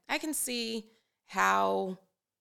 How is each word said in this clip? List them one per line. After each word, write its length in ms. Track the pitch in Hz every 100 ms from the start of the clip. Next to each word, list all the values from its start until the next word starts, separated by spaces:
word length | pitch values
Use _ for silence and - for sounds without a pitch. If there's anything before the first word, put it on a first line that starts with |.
| -
I 100 | 302
can 160 | 311
see 520 | 294 - 240 226 226 220 _ _ _ _
how 720 | 190 190 196 196 196 190 185 _ _ _ _